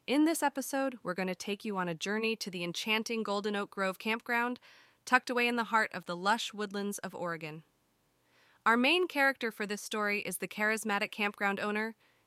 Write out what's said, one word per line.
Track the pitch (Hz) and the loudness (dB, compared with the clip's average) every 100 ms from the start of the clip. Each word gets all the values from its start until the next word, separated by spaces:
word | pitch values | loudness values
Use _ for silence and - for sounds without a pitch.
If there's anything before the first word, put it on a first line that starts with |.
| - | 0
In | 269 311 | 4 4
this | 320 | 4
episode, | 285 277 254 269 269 247 | 0 -2 -4 -2 -2 -4
we're | - | -6
gonna | 180 185 | -2 -2
take | 180 - 202 | -4 -6 -6
you | 220 196 | -4 -2
on | 175 | -2
a | 160 | -2
journey | 196 214 226 220 | -2 -2 -2 -2
to | 208 | -6
the | 180 | -4
enchanting | 175 165 226 220 220 226 | -4 -4 0 0 0 -4
Golden | 208 202 208 202 | 0 0 0 -2
Oak | 202 | -4
Grove | - 190 185 | -2 -2 -2
Campground, | 220 226 - 233 240 247 - - - _ | -4 -4 -2 -2 0 -4 -12 -20 -20 _
tucked | - 254 - | 2 2 4
away | 240 240 | 2 2
in | 240 | 2
the | |
heart | 214 226 214 | 2 2 2
of | 185 175 | -2 -8
the | 175 | -2
lush | 190 226 - | 2 0 0
woodlands | 208 208 202 202 196 | -6 -6 -4 -4 -6
of | 180 185 | -10 -6
Oregon. | 175 165 160 156 - _ _ _ _ _ _ _ _ _ | -6 -6 -8 -12 -18 _ _ _ _ _ _ _ _ _
Our | - 233 | 4 6
main | 262 349 359 | 6 4 4
character | 285 277 262 233 | 4 4 4 -4
for | - 208 | -4 -4
this | 208 | -4
story | - 220 208 202 | -4 -2 0 0
is | - 185 | -2 -6
the | 185 | -6
charismatic | - 214 220 214 202 214 | 0 0 0 0 0 -2
campground | - 208 - 202 196 | -2 -2 0 -2 0
owner, | 208 208 220 - _ _ | -2 -2 -4 -8 _ _